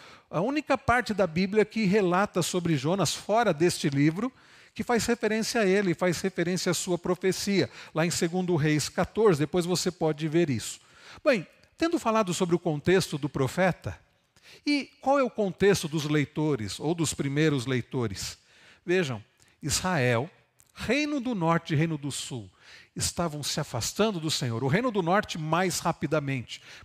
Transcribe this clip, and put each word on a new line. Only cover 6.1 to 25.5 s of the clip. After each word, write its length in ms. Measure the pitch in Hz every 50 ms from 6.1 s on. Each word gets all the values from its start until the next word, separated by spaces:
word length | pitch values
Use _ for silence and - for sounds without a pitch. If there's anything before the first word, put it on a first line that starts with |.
| 165 -
referência 480 | - 190 - - 175 170 185 170 - 185
à 40 | 165
sua 240 | - - - 175 170
profecia, 720 | - 180 180 - - 190 180 - - 202 196 190 143 - - - - - -
lá 120 | - 160
em 60 | 175
segundo 440 | 147 - 185 170 165 185 185 180 180
Reis 340 | 156 143 156 151 151 - -
quatorze, 500 | - - 180 - - 208 214 220 175 135
depois 260 | 151 151 - 185 170
você 260 | 175 185 - - 185
pode 340 | 170 - 170 156 156 147 156 160
ver 220 | 147 170 175 151
isso. 300 | 131 107 - - - - _ _ - - - - - - -
Bem, 220 | 311 269 208 151 - _ _ _ _ _ -
tendo 220 | 320 339 339 320
falado 340 | - 247 220 220 220 180 170
sobre 220 | - 196 175 170
o 40 | 170
contexto 580 | - 175 151 147 - - 180 190 160 - - 147
do 100 | 139 143
profeta, 720 | - - 135 123 - - 185 185 - - - 107 85 - _ _ _ _ _ _ _ _ _ - - - _
e 240 | 294 294 285 - - _ _
qual 180 | - 262 277 285
é 40 | 269
o 60 | 233
contexto 580 | - - 214 190 170 - 190 202 196 - - 160
dos 180 | 139 165 139
leitores, 760 | 151 147 151 139 - - - 151 156 147 120 107 98 - -
ou 160 | - 147 170
dos 180 | 165 165 - -
primeiros 520 | - 151 139 135 147 156 160 147 135 113
leitores? 720 | 127 131 123 113 - - 135 120 110 98 - - - - - _ _ _ _ - - - _ _
Vejam, 380 | - 175 190 180 135 127 104 107 - _ _ _ _ _ _ -
Israel, 640 | 147 - - - - 127 147 127 123 123 113 127 175 - _ _ _ _ _ _ _ _
reino 460 | - - - 226 285 302 294 302 285
do 140 | 226 254 247
norte 400 | 196 170 165 165 165 - - 170
e 20 | 139
reino 200 | 160 170 160 147
do 140 | 139 147
sul, 400 | 123 - - - 147 123 104 92 - _ - - - - - _ _
estavam 460 | - 139 - - - 175 170 151 151
se 180 | 139 - - -
afastando 600 | 151 - - 127 - - - - 202 226 208 170
do 100 | 156 160
Senhor. 340 | 135 - 131 123 113 113 127
O 40 | 139
reino 240 | 127 196 247 262
do 100 | 214 208
norte 380 | 175 160 180 208 208 - - 175
mais 400 | 151 156